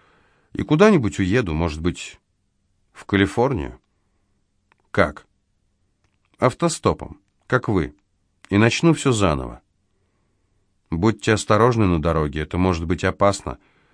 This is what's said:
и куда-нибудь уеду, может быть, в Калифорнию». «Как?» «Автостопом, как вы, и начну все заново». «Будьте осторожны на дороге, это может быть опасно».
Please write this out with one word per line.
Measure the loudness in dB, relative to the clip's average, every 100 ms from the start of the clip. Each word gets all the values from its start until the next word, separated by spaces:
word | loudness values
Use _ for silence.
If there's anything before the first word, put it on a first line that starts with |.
| _ _ _ _ _
и | -8
куда-нибудь | 0 2 4 2 0 -2
уеду, | -2 -2 -2 -2
может | -4 -2
быть, | -4 -6 -12 -20 _ _ _ _ _ _ _
в | -20 -4
Калифорнию». | 0 0 0 -2 -2 -6 -12 _ _ _ _ _ _ _ _ _ _ _
«Как?» | -2 -2 -4 -20 _ _ _ _ _ _ _ _ _ _ _
«Автостопом, | -2 0 -4 0 -2 -2 -8 -18 _ _ -4
как | -2 0
вы, | -2 -2 -8 _ _ _ _ 0
и | 4
начну | 4 4 2
все | 2 0
заново». | 2 2 0 -4 -14 _ _ _ _ _ _ _ _ _ _ _ _ _
«Будьте | 0 0 0 0
осторожны | -2 2 2 4 4 2
на | 2
дороге, | 0 0 -2 -4
это | -4 0
может | 0 0 -2
быть | -2
опасно». | -2 0 0 0 -8 -14 _ _ _